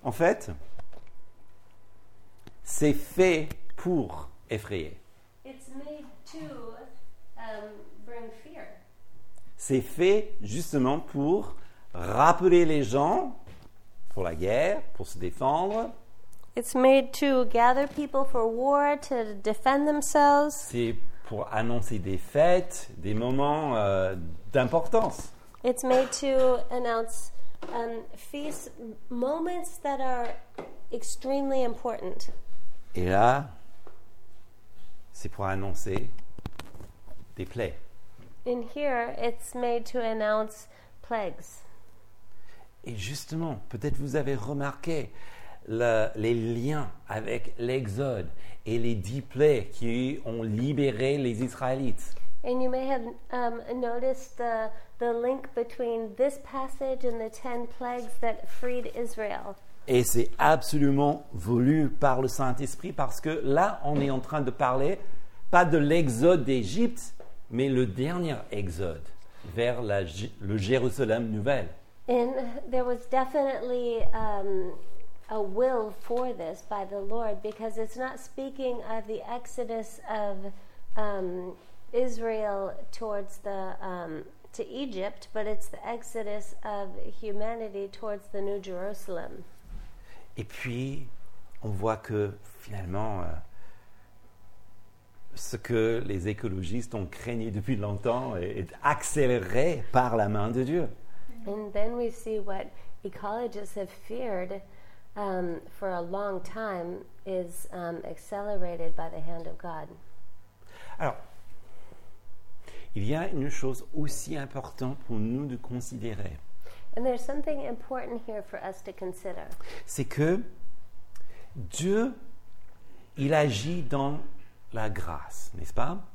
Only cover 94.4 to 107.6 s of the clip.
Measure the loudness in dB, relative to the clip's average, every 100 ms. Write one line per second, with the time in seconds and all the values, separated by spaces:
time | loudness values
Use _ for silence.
94.4 | -14 -12 -12 -14 -16 -20 -20 -10 -6 -4
95.4 | -4 -6 -2 2 2 2 0 -2 -2 -4
96.4 | -4 -4 -2 -2 -2 -6 -6 -8 -6 -4
97.4 | -4 -4 -2 -2 -2 -2 0 -2 -2 -4
98.4 | -4 -6 -8 -2 0 0 -2 2 4 2
99.4 | 2 2 2 2 2 4 4 2 2 2
100.4 | 0 0 0 0 -2 -2 -4 0 0 -2
101.4 | -6 -6 -4 4 4 4 -2 -4 -4 -2
102.4 | 0 0 -4 -8 -6 -6 -6 -8 -6 -6
103.4 | -6 -6 -6 -4 -8 -10 -8 -6 -4 -4
104.4 | -4 -8 -10 -14 -14 -12 -12 -6 -4 -2
105.4 | -2 -4 -8 -8 -4 -4 -4 -4 -4 -4
106.4 | -4 -4 -6 -6 -6 -8 -12 -12 -6 -4
107.4 | -4 -4